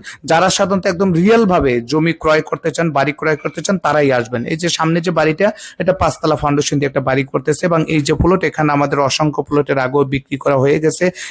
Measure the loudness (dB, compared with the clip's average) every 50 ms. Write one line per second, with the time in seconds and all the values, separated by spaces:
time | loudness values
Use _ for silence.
0 | -2 -4 -12 -10 -2 0 2 2 2 2 2 0 0 0 0 0 0 -2 -2 0
1 | 0 0 2 2 4 4 4 4 4 4 2 2 2 2 0 0 -2 -2 0 0
2 | 0 0 -2 -2 0 2 2 2 0 -2 -6 -4 -4 -4 -2 -2 -2 0 0 0
3 | 0 0 -2 -2 -2 -2 -2 -2 -4 -6 -8 -6 -2 -2 -2 0 0 0 2 2
4 | 2 2 2 2 0 -2 -4 -6 -4 -4 -4 -4 -2 -4 -2 0 0 0 0 0
5 | 0 0 0 2 2 0 2 2 0 0 0 -4 -10 -14 -10 -2 -2 0 0 2
6 | 0 0 0 0 0 0 0 0 0 0 0 0 0 0 -2 -2 -2 -2 -2 -2
7 | -2 0 0 0 -2 -2 -4 -4 -2 -2 -2 0 0 0 0 0 0 0 0 0
8 | 0 0 0 2 2 2 2 2 0 -2 -2 -2 0 0 2 2 0 0 0 0
9 | 0 0 0 0 0 0 0 -2 -4 -4 -6 -6 -4 -4 -2 -2 -2 0 0 0
10 | 0 0 -2 -6 -6 _ -10 -4 -2 0 2 2 2 2 2 2 0 0 0 0
11 | 0 -2 -2 -4 -10 -8